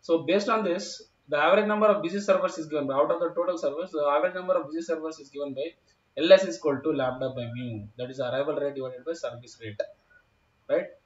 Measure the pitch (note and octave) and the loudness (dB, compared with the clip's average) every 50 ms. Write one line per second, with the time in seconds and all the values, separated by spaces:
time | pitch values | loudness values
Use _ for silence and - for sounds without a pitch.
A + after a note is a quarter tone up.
0 | _ - E3+ D#3+ C#3 C#3+ F3 G3+ - - A3+ A3 G#3 F#3 E3+ F#3+ - - - - | _ 0 0 0 2 2 0 2 2 2 0 0 2 0 -2 -2 -4 -8 -12 -14
1 | - _ _ _ _ _ C#3+ D3 D3+ E3 F#3 G#3 G#3 G#3 G#3+ G#3 G#3+ G#3+ G3+ - | -18 _ _ _ _ _ -2 2 4 6 6 4 4 2 2 4 4 4 4 4
2 | - E3+ F#3+ G3+ G3+ - F#3+ F#3 F#3 F3+ - - D#3+ D3+ D3+ D3+ C#3 C3+ C3+ C#3 | 2 -4 -4 -4 2 2 2 4 4 -2 -2 -4 -8 -4 -2 -2 -2 0 2 2
3 | D3 E3 E3+ E3 F3 E3 E3 E3+ F3 F3+ F3+ E3 - D3 C#3 D#3 F3 F#3 - D#3 | 2 2 2 0 0 -2 -2 -2 -2 -2 -2 -2 -2 -4 -2 -4 -8 -6 -4 -2
4 | D3 C#3+ D3 D3+ D#3 F3+ F3+ F#3 F#3 F#3 F#3 F3 D#3 D3 D#3 E3 E3 E3 E3 D#3+ | 0 2 2 2 2 0 -2 -4 -2 0 0 0 0 -4 -6 -8 -4 -4 -4 -4
5 | D#3 D#3+ D#3 - C#3+ - _ C#3+ C#3+ C#3+ C3+ C3 C#3+ E3+ - _ _ _ _ _ | -4 -8 -10 -10 -18 -16 _ -8 -8 -8 -6 -6 -8 -8 -8 _ _ _ _ _
6 | _ _ _ - D3+ E3+ F#3+ F#3+ F#3+ F3+ E3 - - D3+ C#3 C3+ - D#3+ D3 C3+ | _ _ _ -2 8 8 8 8 8 2 -4 -2 0 0 0 0 0 -2 0 0
7 | C3 B2+ B2+ C3 C3 B2+ B2 B2 A#2+ A#2 A#2 B2 B2+ A#2+ A2+ G#2+ G2+ G#2 - - | 0 -2 -2 -4 -6 -6 -6 -6 -8 -8 -8 -8 -8 -8 -8 -10 -12 -14 -10 -10
8 | B2 B2 C3+ C3 C3 B2 A#2 C3+ C#3+ D3+ D3 C#3 C#3+ C#3+ C#3 C3+ C3 B2+ B2+ B2+ | -10 -10 -6 -6 -6 -4 -2 -2 -2 -2 -2 -2 -2 -4 -4 -6 -8 -8 -10 -12
9 | B2+ D3+ E3 E3 - B2+ A2+ A#2 B2 A#2+ - - A#2 A2 G2+ G2+ - - - _ | -10 -10 -10 -8 -8 -10 -10 -10 -18 -20 -20 -16 -14 -14 -6 -6 -8 -8 -8 _
10 | _ _ _ - _ _ _ _ _ _ _ _ _ _ - A#3 - - - _ | _ _ _ -20 _ _ _ _ _ _ _ _ _ _ 0 0 0 -2 -12 _
11 | _ | _